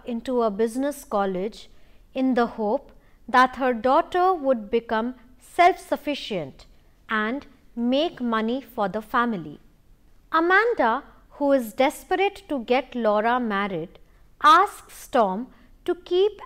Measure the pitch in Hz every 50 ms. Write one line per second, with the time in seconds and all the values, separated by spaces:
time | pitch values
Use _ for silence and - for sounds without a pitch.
0 | - 254 233 233 - 269 254 240 233 220 196 202 233 226 220 262 277 294 285 -
1 | - - - 202 196 190 185 180 190 220 - - - - - - - - - -
2 | - - - 269 262 262 247 240 233 233 - - 214 202 240 285 - - - -
3 | _ _ - - _ 233 233 247 262 262 262 240 269 254 247 220 214 254 277 330
4 | 330 - - 359 359 370 370 311 269 269 262 220 208 202 233 233 233 - 226 220
5 | 233 254 254 - - - - - - - - - 339 370 359 - - - 285 -
6 | - 302 277 - - - 214 175 147 131 - - - - - - _ _ _ _
7 | _ - 220 214 214 226 262 294 - - - _ _ - - 233 233 247 262 285
8 | 330 349 349 - 247 233 226 220 220 226 247 277 - - - 226 202 196 190 220
9 | 214 - - 240 240 240 220 175 160 147 143 - - - _ _ _ - - _
10 | _ _ - - _ - - 320 339 349 370 403 453 480 440 - 254 220 233 285
11 | - - - - - _ - - 285 277 277 262 233 214 - - 262 294 - -
12 | - - 370 359 392 403 403 - - - 302 254 214 - 247 269 - - - 240
13 | 220 214 208 214 214 233 247 254 240 220 202 196 208 202 190 160 165 - - -
14 | - _ - - - _ _ - - 302 320 359 403 392 - - - - - -
15 | - - - 247 214 185 185 214 254 - - - - - - - - 359 349 349
16 | - - 349 370 403 427 403 - -